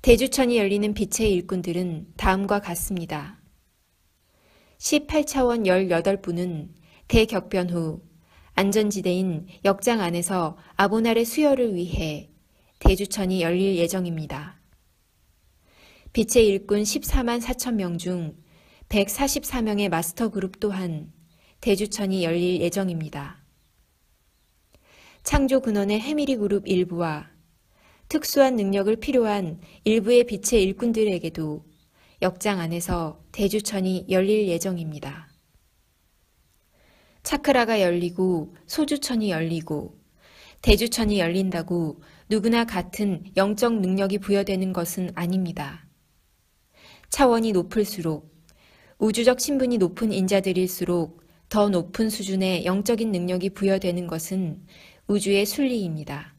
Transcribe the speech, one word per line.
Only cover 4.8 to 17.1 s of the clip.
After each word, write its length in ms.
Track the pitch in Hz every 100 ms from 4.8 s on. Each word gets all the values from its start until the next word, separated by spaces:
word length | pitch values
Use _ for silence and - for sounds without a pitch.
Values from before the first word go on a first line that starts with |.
| - 294 294 311 294
차원 420 | 277 247 233 196
열여덟 540 | 185 190 170 180 196
분은 520 | 190 170 180 165 156 - _ _ -
대격변 640 | 226 226 208 180 190 180
후 320 | 175 160 165 - _ _ - -
안전지대인 920 | - 196 208 208 196 180 180 190 160 - - 196
역장 360 | 196 - 233
안에서 560 | 175 170 175 185 160 - - -
아보날의 500 | 196 220 226 226 233
수혈을 500 | 302 302 262 240 180
위해 540 | 175 180 160 151 - _ _ _ _ _
대주천이 600 | - 185 196 214 185 185
열릴 340 | 165 175 196 180
예정입니다. 840 | 170 190 175 165 151 139 147 - _ _ _ _ _ _ _ _ _ _ _ _ - - -
빛의 340 | - 220 247 220
일꾼 380 | 196 196 202 208
십사만 560 | - -